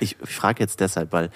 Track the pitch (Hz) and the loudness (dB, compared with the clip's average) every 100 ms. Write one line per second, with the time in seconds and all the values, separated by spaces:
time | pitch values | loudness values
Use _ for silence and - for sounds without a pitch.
0 | 120 - - - 101 117 107 - 95 87 | -4 -4 -10 0 2 2 0 0 0 0
1 | 80 87 85 | 0 0 0